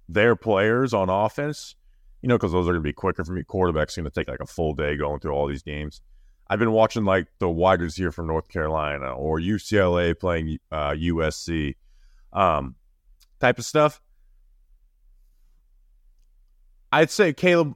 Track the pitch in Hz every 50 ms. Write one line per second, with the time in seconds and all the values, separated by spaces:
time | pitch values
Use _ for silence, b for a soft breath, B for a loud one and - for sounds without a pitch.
0 | _ - 82 104 107 120 113 - - 113 104 95 101 110 117 123 135 127 113 104
1 | 95 92 92 98 107 110 - - 143 151 151 - - - - _ _ _ _ _
2 | _ - - - - 127 120 107 - 92 80 90 87 85 90 85 78 73 71 -
3 | - 95 85 - 78 82 92 90 78 - - 95 92 87 80 78 76 - - 87
4 | 80 76 - 87 76 - 65 65 67 - - - 82 78 73 67 76 73 76 71
5 | 73 73 73 69 - 78 71 71 73 71 71 65 - 76 73 73 76 73 - -
6 | - _ - - - _ _ _ _ - 104 104 117 113 110 110 110 110 - 117
7 | 107 95 95 95 82 - _ - 98 90 85 82 90 95 95 85 87 82 76 95
8 | 92 87 80 - 82 80 80 80 - _ - 90 78 78 80 80 76 73 73 69
9 | 67 65 64 64 71 78 80 82 82 92 110 98 - - 110 104 95 90 87 87
10 | 87 85 85 - - 90 87 82 80 78 78 - _ _ 78 78 73 73 73 78
11 | 82 85 85 82 80 78 - - - - 82 80 73 69 65 - _ _ _ _
12 | - - - - - _ - 95 98 90 80 73 69 64 64 - _ _ _ _
13 | _ _ _ _ _ _ _ - - 123 123 - 113 - - 151 151 151 - -
14 | _ _ _ _ _ _ _ _ _ _ _ _ _ _ _ _ _ _ _ _
15 | _ _ _ _ _ _ _ _ _ _ _ _ _ _ _ _ _ _ _ _
16 | _ _ _ _ _ _ _ _ _ _ _ _ _ _ _ _ _ _ - 147
17 | 165 156 - - 208 165 139 - - 180 175 170 165 143 120